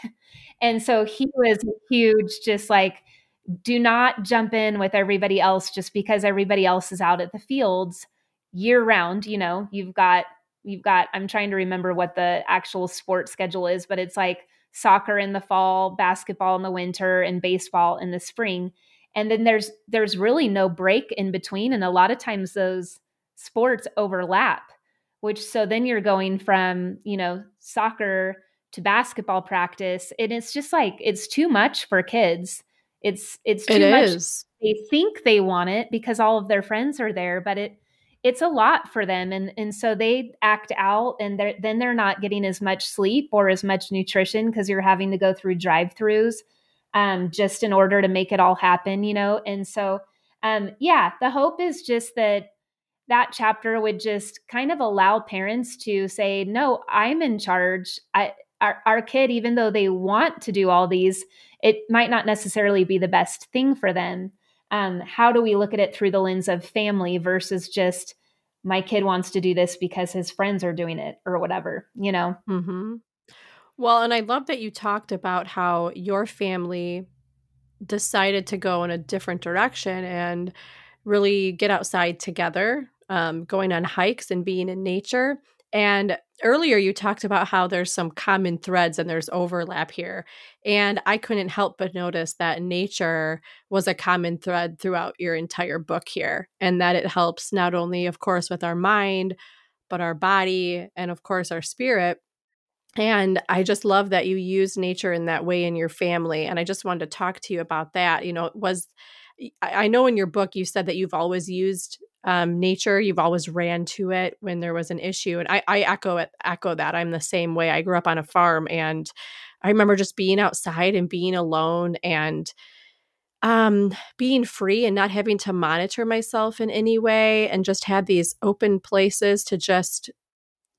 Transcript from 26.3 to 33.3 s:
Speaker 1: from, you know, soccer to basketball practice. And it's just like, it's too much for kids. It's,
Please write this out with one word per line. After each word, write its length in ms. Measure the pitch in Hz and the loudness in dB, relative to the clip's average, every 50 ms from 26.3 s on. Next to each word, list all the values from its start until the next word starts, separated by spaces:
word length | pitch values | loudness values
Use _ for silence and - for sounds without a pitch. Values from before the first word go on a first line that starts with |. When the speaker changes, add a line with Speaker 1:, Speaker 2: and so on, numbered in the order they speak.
| 190 190 | -2 -2
Speaker 1:
from, 600 | - - 196 190 185 185 180 180 180 180 196 - _ | 0 2 2 4 4 2 0 -2 -4 -6 -6 -8 _
you 140 | 208 202 196 | -6 -4 -2
know, 260 | 180 175 180 190 208 - _ _ | -2 -4 -4 -6 -10 -16 _ _
soccer 840 | _ - - 240 214 226 226 - 214 196 190 190 185 190 190 190 _ _ _ _ _ _ | _ -8 -4 -2 -2 -2 -2 -2 -4 -2 0 0 -2 -2 -4 -8 _ _ _ _ _ _
to 80 | - - | -16 -4
basketball 640 | 170 202 202 226 269 - - - 202 - 190 185 | 0 2 2 2 2 0 -6 -8 -4 -2 -2 -2
practice. 720 | 180 - 202 180 175 175 - - 196 185 180 180 180 - - - | -2 -2 -2 -2 -2 -2 -4 -6 -4 -4 -4 -4 -6 -12 -6 -4
And 140 | 226 214 | -4 -2
it's 220 | 233 233 226 - - | -2 -6 -8 -6 -8
just 180 | 285 285 - | -8 -6 -2
like, 240 | - 320 262 196 185 - | 0 2 2 0 -2 -2
it's 260 | - 220 196 185 - - | -2 -2 -2 -2 -6 -4
too 220 | - 269 311 339 | 0 0 2 4
much 400 | 269 202 214 - 202 - - - | 4 4 4 4 2 -2 -4 0
for 120 | 208 185 | 2 2
kids. 640 | 185 - - 233 220 175 170 170 180 185 - - - _ _ _ _ _ _ _ | 2 2 2 2 4 4 2 0 -4 -10 -12 -14 -14 _ _ _ _ _ _ _
It's, 360 | - 208 190 196 - - | -4 -4 -4 -4 -10 -14